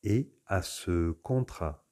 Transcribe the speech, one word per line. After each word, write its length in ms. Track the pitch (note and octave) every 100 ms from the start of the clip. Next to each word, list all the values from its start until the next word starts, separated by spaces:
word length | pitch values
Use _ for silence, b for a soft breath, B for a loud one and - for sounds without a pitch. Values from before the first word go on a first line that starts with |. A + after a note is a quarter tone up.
et 280 | G#2 G#2+ D3+ _
à 160 | - G2
ce 520 | - - - F2 E2
contrat. 760 | D#2+ - C3 B2+ - D#2+ D2 _